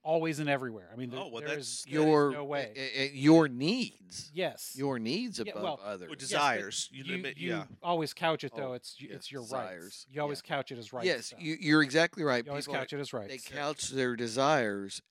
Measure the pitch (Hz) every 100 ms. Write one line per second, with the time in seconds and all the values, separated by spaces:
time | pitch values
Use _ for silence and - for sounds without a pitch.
0 | 156 165 160 151 151 139 127 110 87 117
1 | 127 127 185 113 151 151 123 - 139 147
2 | 156 151 143 147 143 143 120 117 135 131
3 | 139 143 139 160 151 123 147 247 180 -
4 | - - - 151 170 117 - 131 139 127
5 | 110 170 247 180 113 208 180 143 98 104
6 | 170 143 135 143 143 113 101 110 - 131
7 | 135 185 185 147 175 104 - - 175 170
8 | 151 - 165 156 135 120 135 123 - -
9 | 135 - - 139 113 131 98 90 87 -
10 | - 135 147 143 - 147 131 123 107 127
11 | 185 139 113 - 165 160 147 156 143 151
12 | 170 - 151 123 127 143 143 143 131 147
13 | 143 123 101 131 - 135 147 151 - 135
14 | 127 120 117 113 135 151 113 101 98 -
15 | _